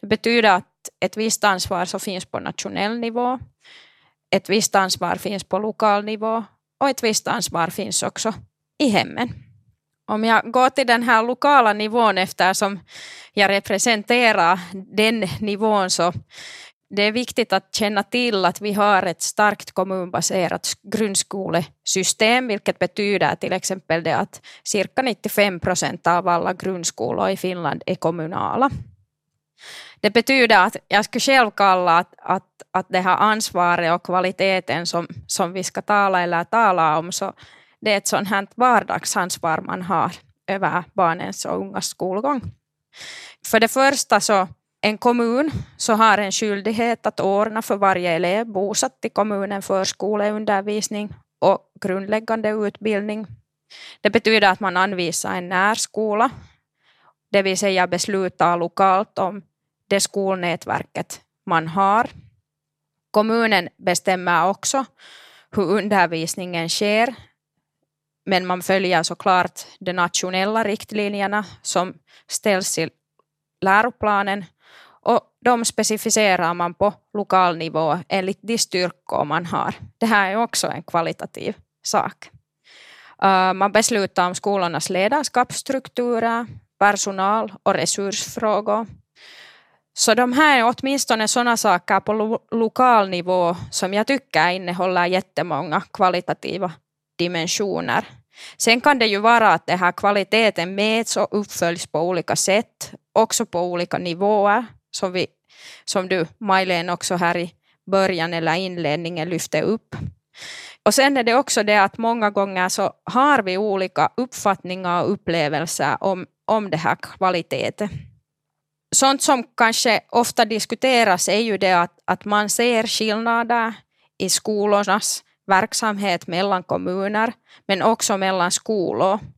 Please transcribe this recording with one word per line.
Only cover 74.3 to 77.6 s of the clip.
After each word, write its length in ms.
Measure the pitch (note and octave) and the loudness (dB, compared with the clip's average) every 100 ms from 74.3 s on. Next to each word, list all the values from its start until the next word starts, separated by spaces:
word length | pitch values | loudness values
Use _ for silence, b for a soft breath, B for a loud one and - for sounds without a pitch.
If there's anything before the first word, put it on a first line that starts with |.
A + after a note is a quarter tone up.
| G3+ F3 _ b b b b - | -4 -8 _ b b b b 0
och 160 | A#3 _ _ | 0 _ _
de 240 | - A#3+ A3+ | 0 2 0
specificerar 880 | - G#3+ G#3+ A3+ G#3+ G#3+ F3+ E3+ | -2 -2 -2 0 2 2 2 0
man 200 | F3 F3 | -2 -4
på 200 | F3 G3+ G3+ _ | 0 -2 -2 _
lokal 440 | G#3 G3 F#3 F3+ | -8 0 2 2
nivå 420 | E3 | 0